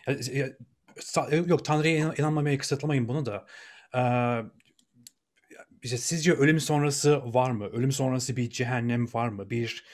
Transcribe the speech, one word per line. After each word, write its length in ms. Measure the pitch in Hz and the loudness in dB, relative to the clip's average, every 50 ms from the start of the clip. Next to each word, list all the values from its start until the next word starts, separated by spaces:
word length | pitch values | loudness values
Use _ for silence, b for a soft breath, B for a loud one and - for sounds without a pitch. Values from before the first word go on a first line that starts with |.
| B | B
ya, 100 | 139 139 139 123 123 127 | -4 -4 -4 -4 -4 -4
ya, 160 | 139 131 131 - - - _ _ _ _ _ - | -4 -4 -4 -6 -14 -20 _ _ _ _ _ -20
sa-, 540 | - - - - 170 135 - 151 165 175 175 | -18 -10 -4 -2 -2 0 2 0 0 2 2
yok, 160 | 170 139 - | 2 2 2
Tanrı'ya 320 | - 151 151 156 160 165 | 2 0 2 2 2 2
inan-, 220 | 156 156 156 - - | 2 0 0 0 0
inanmamaya 380 | 147 151 156 151 143 147 139 | 0 0 2 0 2 2 0
kısıtlamayın 500 | 139 - - 147 135 - 151 147 135 117 | 0 0 -2 -4 -2 0 0 0 0 0
bunu 180 | 110 127 160 143 | 0 -2 -4 -4
da. 200 | 110 101 98 - B B B B B B B B B - | -4 -6 -8 -10 B B B B B B B B B -2
Ee, 60 | 123 127 123 123 123 120 120 120 117 110 - - _ _ _ _ _ _ _ _ 123 120 - _ _ _ _ _ _ _ _ - - - _ _ _ - | 0 0 2 2 2 0 0 -2 -2 -4 -8 -14 _ _ _ _ _ _ _ _ _ -20 -20 _ _ _ _ _ _ _ _ -20 -20 -20 _ _ _ -10
işte 140 | 120 123 | -8 -8
sizce 360 | 120 - - 165 165 147 175 160 | -6 -4 -4 -4 0 4 4 4
ölüm 260 | 147 135 156 160 160 | 6 6 6 4 4
sonrası 760 | 139 - 151 147 147 147 139 - - 147 147 143 - 120 113 | 2 2 2 2 2 2 0 2 4 4 4 4 2 0 2
var 180 | 127 127 127 | 2 2 2
mı? 140 | 120 104 104 | 0 -2 -4
Ölüm 260 | 98 - 117 127 135 | -6 -4 -2 0 0
sonrası 440 | 135 - 135 131 127 127 123 - 120 | 0 0 0 0 0 -2 -2 -4 -4
bir 140 | 123 120 120 | -4 -4 -4
cehennem 640 | - - 123 117 127 120 117 120 120 120 120 113 - | -2 -4 -4 -2 -2 -2 0 0 0 0 -2 -2 -2
var 140 | 120 117 | -2 -2
mı? 220 | 117 104 98 98 104 | -2 -4 -6 -8 -6
Bir 340 | 120 117 113 110 - - B B | -4 -4 -4 -6 -8 -12 B B